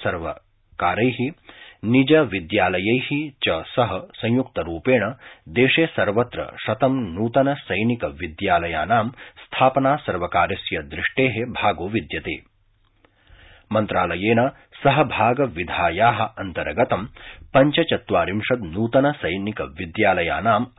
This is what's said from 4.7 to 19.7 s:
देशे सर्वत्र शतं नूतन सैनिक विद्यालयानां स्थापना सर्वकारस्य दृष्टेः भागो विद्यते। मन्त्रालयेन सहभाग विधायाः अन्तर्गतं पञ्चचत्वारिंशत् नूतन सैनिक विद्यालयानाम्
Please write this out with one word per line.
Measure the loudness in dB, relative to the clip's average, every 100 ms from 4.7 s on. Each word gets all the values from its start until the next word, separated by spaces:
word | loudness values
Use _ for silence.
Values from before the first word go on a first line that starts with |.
| -4 2 2 2 -6 -16 -20 -6
देशे | 2 2 2 0
सर्वत्र | 0 0 0 -2 -4 -10 -10 -6
शतं | 0 0 0 -4
नूतन | -4 0 2 2
सैनिक | 0 -4 -2 0 -2 -4
विद्यालयानां | -6 -10 -4 0 2 0 -4 0 0 0
स्थापना | -6 -20 -20 -10 2 2 4 2 0
सर्वकारस्य | -2 -4 0 0 0 -2 -6 -6
दृष्टेः | -8 -6 -4 0 0 0 -6
भागो | -2 -2 -2 -2
विद्यते। | -4 -4 -8 -8 -10 -14 _ _ _ _ _ _ _ _ -20 -20 -20 -4
मन्त्रालयेन | -2 0 0 0 0 2 4 2 -2 _ 0
सहभाग | 2 4 2 2 0 2
विधायाः | -2 -4 -6 -2 -2 2 2 2
अन्तर्गतं | -2 -6 -8 -6 -4 -2 0 -2 -6 -12 -20 -20 0
पञ्चचत्वारिंशत् | 4 4 2 0 -2 0 0 0 -2 -2 -4
नूतन | -4 -4 2 4 2
सैनिक | 0 -4 -4 -4 -6
विद्यालयानाम् | -8